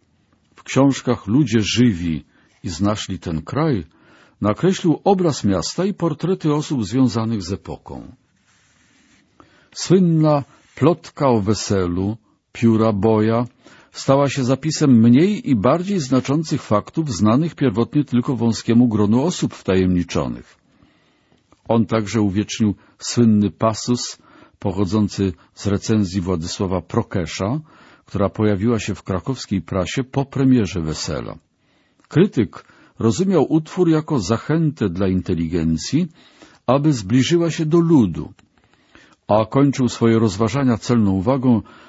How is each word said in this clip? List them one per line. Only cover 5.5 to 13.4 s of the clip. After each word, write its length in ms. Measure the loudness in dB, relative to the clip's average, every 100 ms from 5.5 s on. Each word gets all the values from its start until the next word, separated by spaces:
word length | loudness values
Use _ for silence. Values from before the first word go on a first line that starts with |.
| 0 -2 -4 -4
i 80 |
portrety 600 | -2 -4 -4 -4 -2 0
osób 320 | -2 -2 -4 -2
związanych 580 | 2 2 0 -4 -4
z 100 | -6
epoką. 640 | -8 -8 -14 -14 -16 -18 -20 _ _ _ _ _ _ _ _ _ _ _ _ -20 _ _
Słynna 720 | -10 0 2 4 4 2 2 -2 _ _ 0
plotka 540 | 0 0 -6 -2 2
o 120 | 2
weselu 760 | 0 -2 0 -2 0 -2 -4 -6 _ _ _
pióra 420 | 0 2 4 2
Boja 520 | 2 2 2 2 0